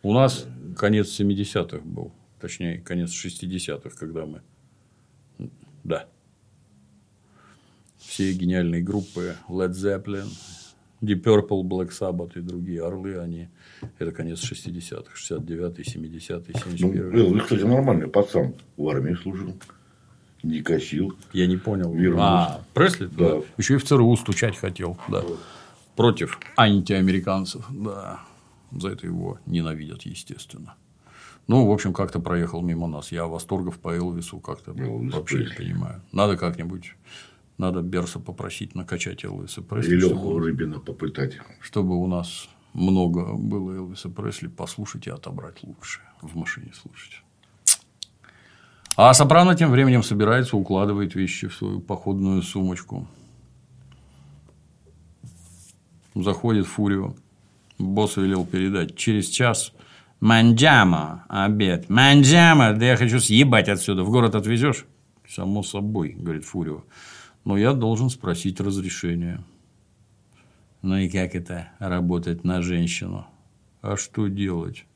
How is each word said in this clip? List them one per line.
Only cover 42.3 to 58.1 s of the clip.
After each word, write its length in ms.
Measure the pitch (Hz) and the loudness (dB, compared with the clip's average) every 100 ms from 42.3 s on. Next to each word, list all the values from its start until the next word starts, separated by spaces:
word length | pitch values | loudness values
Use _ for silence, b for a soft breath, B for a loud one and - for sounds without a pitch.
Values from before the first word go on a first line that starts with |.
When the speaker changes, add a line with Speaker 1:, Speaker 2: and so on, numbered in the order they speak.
| - - _ _ | -12 -16 _ _
Speaker 1:
много 600 | - 92 95 90 87 92 | -2 2 4 2 0 -2
было 400 | 107 110 101 92 | -4 -4 -4 -6
Элвиса 360 | 95 90 98 90 | -10 -12 -12 -14
Пресли, 380 | 90 107 101 - | -10 -10 -10 -14
послушать 580 | - 85 - 104 120 - | -12 -12 -10 -12 -12 -14
и 20 | |
отобрать 540 | - - 90 - - | -14 -14 -14 -14 -18
лучшее. 400 | - - - - - _ | -20 -18 -16 -16 -18 _
В 140 | 78 85 | -14 -10
машине 380 | 85 - - - | -10 -10 -14 -20
слушать. 440 | - - - - _ _ _ _ - - _ _ - _ B B B B B B B - | -20 -20 -20 -20 _ _ _ _ 0 0 _ _ -20 _ B B B B B B B 8
А 160 | 117 | 8
Сопрано 420 | 127 143 165 180 170 | 10 8 8 8 6
тем 160 | 160 | 6
временем 320 | 127 135 123 | 6 6 4
собирается, 540 | 107 104 107 123 123 104 | 2 2 4 4 2 -2
укладывает 580 | 95 95 104 101 95 92 | 0 2 2 0 -2 -2
вещи 320 | 92 - 95 | -4 -4 -10
в 80 | - | -8
свою 240 | 101 98 | -6 -6
походную 640 | - 98 101 98 98 95 | -8 -8 -4 0 2 0
сумочку. 640 | 87 98 92 90 - 101 - b b b b _ _ - - b b b b b _ _ _ _ _ _ _ _ - - - - - _ _ _ _ 101 | -2 -2 -2 -4 -8 -12 -12 b b b b _ _ -20 -20 b b b b b _ _ _ _ _ _ _ _ -20 -20 -20 -20 -20 _ _ _ _ -4
Заходит 500 | 95 90 120 107 90 | -2 -2 2 2 0
Фурио. 480 | - 101 98 98 - _ _ _ _ _ - | -2 0 0 -4 -10 _ _ _ _ _ -8
Босс 400 | 95 101 104 | -2 0 0